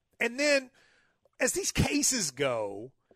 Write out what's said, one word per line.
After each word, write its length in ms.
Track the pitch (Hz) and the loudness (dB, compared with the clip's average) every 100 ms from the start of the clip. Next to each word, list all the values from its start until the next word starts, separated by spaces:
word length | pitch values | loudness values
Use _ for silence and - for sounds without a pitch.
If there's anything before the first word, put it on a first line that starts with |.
| _ - | _ -4
And 200 | 233 247 | -4 0
then, 320 | 294 277 262 _ _ _ _ _ _ - | 2 2 -2 _ _ _ _ _ _ -2
as 140 | 175 | 0
these 180 | 359 392 | 0 -2
cases 600 | - - 285 - 247 156 | 0 2 2 2 0 -2
go, 600 | 127 139 117 101 101 127 _ _ | -2 0 0 -4 -6 -12 _ _